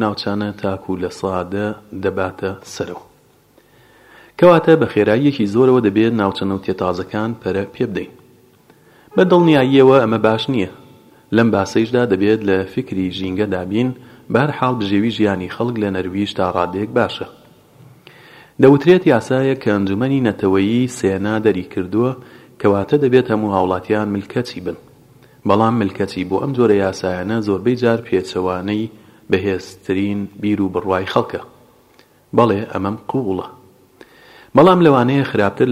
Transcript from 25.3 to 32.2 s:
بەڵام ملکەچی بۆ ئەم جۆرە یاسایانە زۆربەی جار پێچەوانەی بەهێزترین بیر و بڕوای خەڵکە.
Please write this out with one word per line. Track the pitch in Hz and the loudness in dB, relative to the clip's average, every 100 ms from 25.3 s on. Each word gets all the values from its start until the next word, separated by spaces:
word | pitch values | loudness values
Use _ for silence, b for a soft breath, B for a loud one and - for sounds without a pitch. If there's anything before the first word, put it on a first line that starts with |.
| b 101 | b 0
بەڵام | 101 113 117 | 2 4 2
ملکەچی | 98 - 98 95 90 | -2 -4 -6 -6 -4
بۆ | 95 | -4
ئەم | 139 123 | -2 2
جۆرە | 113 101 95 | 4 4 2
یاسایانە | - 92 90 92 113 104 | -2 -6 -4 -4 -4 -2
زۆربەی | 92 117 120 | -2 0 0
جار | 120 117 - | 0 0 -2
پێچەوانەی | 92 - 92 92 92 98 107 110 B B B - | -2 -2 -4 -4 -4 -4 -4 -6 B B B -4
بەهێزترین | 92 101 90 - - - 95 101 101 101 - | -2 -2 -6 -8 -12 -6 -4 -4 -4 -8 -6
بیر | 104 101 | -4 -2
و | 95 | -2
بڕوای | 92 98 92 95 | -4 -2 -4 -2
خەڵکە. | 123 - 90 - _ _ _ b b b b | -4 -4 -8 -14 _ _ _ b b b b